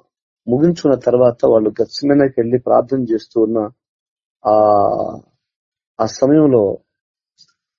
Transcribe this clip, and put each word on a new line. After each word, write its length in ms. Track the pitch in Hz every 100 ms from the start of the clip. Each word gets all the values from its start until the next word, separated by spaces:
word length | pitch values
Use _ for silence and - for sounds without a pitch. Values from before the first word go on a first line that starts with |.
| _ _ _ _ -
ముగించుకున్న 460 | 127 170 165 151
తర్వాత 500 | 123 123 123 123 117
వాళ్ళు 260 | 131 113 107
గెత్సేమనేకి 720 | 101 110 - 143 143 139 131
వెళ్లి 180 | 117 123
ప్రార్థన 440 | 110 113 120 135 123
చేస్తూ 280 | 110 - 117
ఉన్న 160 | 110 113 107 - _ _ _ _ _ _ -
ఆ, 60 | 107 107 104 101 104 104 - - _ _ _ _ _ _ -
ఆ 60 | 110
సమయంలో 720 | - 135 156 151 123 98 - _ _ _ _ _ _ _ _ _